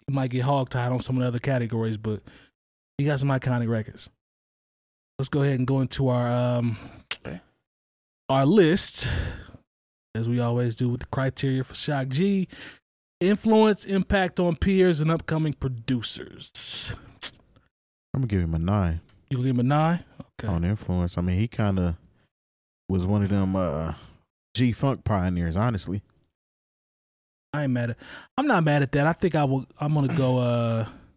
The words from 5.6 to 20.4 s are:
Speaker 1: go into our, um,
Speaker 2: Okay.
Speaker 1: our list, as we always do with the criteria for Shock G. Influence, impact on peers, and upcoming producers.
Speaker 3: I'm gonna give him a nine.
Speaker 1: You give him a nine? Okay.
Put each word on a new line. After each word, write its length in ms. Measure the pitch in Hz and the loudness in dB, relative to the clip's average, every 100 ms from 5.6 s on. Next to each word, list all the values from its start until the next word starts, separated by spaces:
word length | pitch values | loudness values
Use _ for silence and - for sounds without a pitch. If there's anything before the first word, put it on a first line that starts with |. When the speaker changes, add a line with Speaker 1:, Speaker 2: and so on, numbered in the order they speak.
| 127 | 0
Speaker 1:
go 160 | 135 | 0
into 260 | 127 - 131 | 0 0 0
our, 220 | 123 120 | 2 0
um, 460 | 123 123 120 120 107 - - - - - | 0 0 0 0 -4 -10 -16 -14 -12 -10
Speaker 2:
Okay. 160 | 180 _ _ _ _ _ _ _ _ - | -12 _ _ _ _ _ _ _ _ 0
Speaker 1:
our 160 | 135 135 | 2 6
list, 640 | 214 156 185 - - - - - - - - _ _ _ _ _ | 6 6 4 0 -2 -2 -2 -4 -8 -14 -20 _ _ _ _ _
as 160 | 113 113 | -6 -2
we 100 | 120 | 0
always 360 | 120 120 123 113 | 0 0 -2 0
do 140 | 123 | -2
with 100 | 123 | -2
the 60 | - | -4
criteria 560 | 135 135 - 135 131 | -2 -2 -2 -2 -2
for 100 | 131 | -4
Shock 360 | - - 143 135 | -6 -4 -2 -2
G. 380 | 135 196 196 180 - - - _ _ _ - | 0 2 0 -2 -8 -20 -20 _ _ _ -2
Influence, 640 | 180 208 220 220 220 202 | 0 2 4 6 6 4
impact 560 | - 196 180 202 175 - | 0 -2 2 2 0 0
on 160 | 175 165 | 0 2
peers, 460 | 196 190 185 151 | 2 6 6 4
and 80 | 156 | 2
upcoming 440 | 160 - 156 156 | 0 0 -2 -2
producers. 1400 | - 135 120 113 123 113 - - - - - - - - - - - - - _ - _ _ _ _ _ | -2 -6 -4 -2 -2 -2 -6 -8 -16 -10 -6 -4 -4 -6 -8 -14 -10 -10 -10 _ -20 _ _ _ _ _
Speaker 3:
I'm 80 | 131 | -4
gonna 60 | 123 | 0
give 140 | 98 | 0
him 120 | 82 | 0
a 60 | 80 | 0
nine. 420 | 85 104 87 82 - _ - | 0 0 0 -2 -8 _ -8
Speaker 1:
You 60 | 127 | -4
give 100 | 131 | 0
him 120 | 123 | 0
a 40 | |
nine? 400 | 123 147 160 175 - - - | 2 2 2 -2 -6 -20 -20
Okay. 80 | - | -10